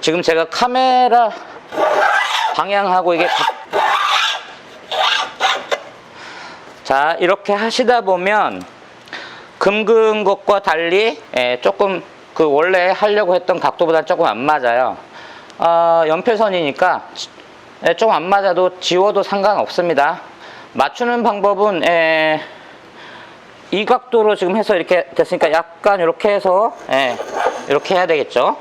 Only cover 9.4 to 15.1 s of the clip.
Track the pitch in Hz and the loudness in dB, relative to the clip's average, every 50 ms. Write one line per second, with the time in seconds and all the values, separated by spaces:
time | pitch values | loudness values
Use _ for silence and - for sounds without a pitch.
9.4 | - - - - - 190 202 214 220 190 226 226 220 220 214 214 208 185 202 190 | -20 -20 -8 0 0 0 0 0 2 2 4 4 4 2 2 0 0 0 -2 -2
10.4 | - - 208 196 196 - 165 156 170 170 170 196 214 226 240 - - - - 127 | 2 0 0 2 2 0 -2 0 0 0 2 2 2 0 -2 -4 -12 -6 -4 -2
11.4 | 127 123 123 123 - 196 196 - 208 196 190 170 156 - - - - - - - | 0 0 0 0 0 -2 0 0 0 -2 -2 -4 -8 -12 -20 -20 -20 -20 -2 0
12.4 | 160 151 139 143 160 180 190 185 175 180 190 - 202 214 208 214 214 175 180 180 | 2 2 4 2 2 2 2 2 2 2 0 0 0 0 2 2 2 2 0 0
13.4 | 175 - 190 165 147 143 - - 180 165 165 160 151 - 180 160 170 143 107 110 | 0 0 -2 0 0 -2 0 0 0 2 2 2 2 0 0 0 2 0 0 0
14.4 | 127 147 156 147 127 120 117 123 131 117 98 - - - | 0 0 0 2 2 0 2 2 0 0 -2 -6 -14 -20